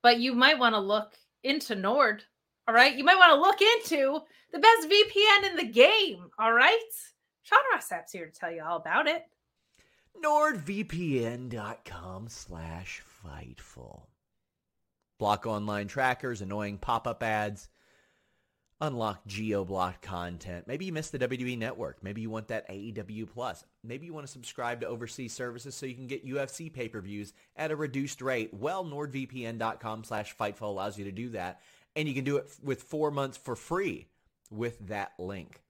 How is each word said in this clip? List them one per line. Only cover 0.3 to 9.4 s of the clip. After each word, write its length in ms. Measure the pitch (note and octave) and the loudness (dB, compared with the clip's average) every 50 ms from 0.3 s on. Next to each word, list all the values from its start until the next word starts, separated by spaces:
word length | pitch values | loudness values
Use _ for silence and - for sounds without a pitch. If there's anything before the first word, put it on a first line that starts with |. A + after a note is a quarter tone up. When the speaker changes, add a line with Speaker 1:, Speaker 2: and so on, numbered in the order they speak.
| B3 | 4
Speaker 1:
might 240 | A#3+ B3+ C#4 D#4 B3+ | 6 6 6 6 6
wanna 200 | B3 A#3 A3 G#3 | 4 4 4 2
look 360 | G3 G3 G#3 G#3+ G#3+ - - _ _ _ _ _ | 2 2 0 0 0 -4 -14 _ _ _ _ _
into 320 | - C4 C#4 D#4 - - A3 | -2 -2 -2 -2 -2 -4 -4
Nord, 480 | G3 F#3 G3 A#3 D4 C4+ A3 G#3+ G#3 - _ _ _ _ _ _ _ _ - | -2 0 2 4 4 4 4 2 -2 -10 _ _ _ _ _ _ _ _ 4
all 60 | A3+ | 8
right? 200 | A#3 C4 D4 C4+ | 8 8 8 6
You 80 | C4 | 4
might 160 | C#4 D#4+ F#4+ F#4 | 6 6 10 10
wanna 220 | F4+ E4+ D4+ C#4+ | 10 10 10 8
look 200 | E4 G4 G4+ G#4 | 8 6 6 6
into 600 | G4+ A4 A#4+ A4+ A4+ - E4 C#4+ C4+ C4+ D4 D#4 D#4 - _ - _ _ | 6 6 6 4 2 0 0 2 2 2 0 -2 -6 -10 _ -20 _ _
the 60 | - D4+ | -2 8
best 300 | G4+ A4+ A4+ A4+ D#4+ D4+ | 8 8 8 8 4 4
V 160 | G4 G#4 G#4+ - | 6 6 6 6
P 160 | - G4 G#4 G#4+ G4+ G4+ | 4 4 6 8 8 6
N 60 | G4 | 4
in 100 | F#4+ F4 | 0 -2
the 160 | D#4+ D#4+ A3 | -2 -4 2
game, 580 | G3+ A#3 B3+ F4 A4 A4 G4+ E4 G#3 F3 F3+ - _ - | 8 8 10 10 10 6 2 0 -2 -8 -14 -16 _ 0
all 140 | A3 A3+ | 2 4
right? 260 | A3+ A#3 C4 E4 A4 A4+ A4+ - - - - - _ _ _ _ _ _ | 6 6 6 6 6 4 -2 -6 -14 -16 -16 -18 _ _ _ _ _ _
Sean 160 | _ - G4+ C5 C#5 C5 | _ 4 4 4 6 4
Ross 160 | G#4+ - - - | 0 0 -2 -8
Sapp's 240 | F#3+ E3 - - | -8 -10 -10 -12
here 140 | - F#3 E3 | -12 -12 -12
to 60 | D#3+ | -14
tell 200 | _ - - E3+ | _ -10 -8 -8
you 100 | E3+ E3 | -8 -8
all 140 | D#3 D#3+ E3+ | -6 -6 -6
about 320 | E3 D#3+ D#3+ F3 B3 D4+ C#4+ | -4 -2 0 0 2 2 2
it. 160 | E4 E4 E4 _ _ _ | -2 -2 -6 _ _ _